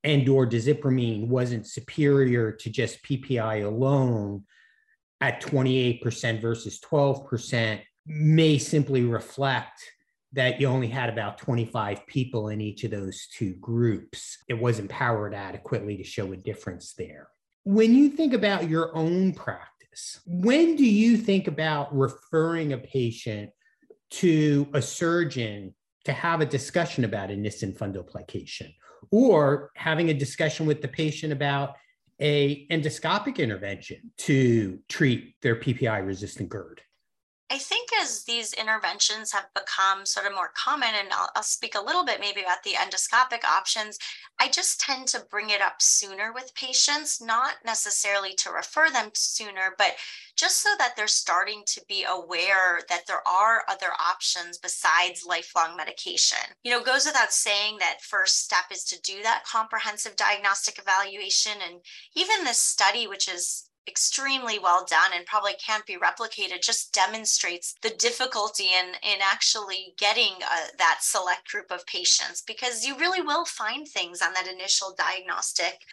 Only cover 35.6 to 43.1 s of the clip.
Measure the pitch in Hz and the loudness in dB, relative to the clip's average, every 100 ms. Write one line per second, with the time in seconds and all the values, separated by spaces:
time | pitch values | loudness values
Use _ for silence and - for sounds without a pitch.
35.6 | 143 117 117 107 95 95 101 - 90 104 | 0 0 0 0 -2 -6 -8 -8 -8 -8
36.6 | 87 - _ _ _ _ _ _ - 269 | -12 -18 _ _ _ _ _ _ -8 -8
37.6 | - 427 494 440 294 - - 233 220 - | -4 -4 -2 -2 -2 -6 -6 -6 -4 -6
38.6 | 220 214 185 202 - 214 214 202 - - | -2 -2 -2 0 0 0 -4 -4 -4 -8
39.6 | - - 190 190 196 202 202 196 175 - | -6 0 2 2 -2 -2 -2 -4 -6 -4
40.6 | 254 294 233 214 196 - - 214 - - | -2 0 0 0 -2 -2 -2 -4 -4 -4
41.6 | 220 208 220 349 277 214 202 202 185 180 | -4 -6 -2 0 0 -2 -4 -4 -2 -2
42.6 | 202 185 190 185 - | -2 -4 -2 -2 0